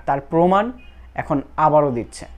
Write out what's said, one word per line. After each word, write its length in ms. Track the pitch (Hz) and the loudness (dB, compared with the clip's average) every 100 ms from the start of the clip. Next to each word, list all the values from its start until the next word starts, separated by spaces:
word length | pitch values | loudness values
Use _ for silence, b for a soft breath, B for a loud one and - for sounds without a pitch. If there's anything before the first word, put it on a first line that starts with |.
| - | -4
তার 140 | 139 | -4
প্রমাণ 520 | 139 - 175 196 233 247 b b b | 0 2 4 2 0 -6 b b b
এখন 280 | - - 143 - - | -8 -4 -4 -4 0
আবারও 340 | 156 151 143 | 2 4 2
দিচ্ছে। 360 | 117 104 - - | -2 -6 -12 -18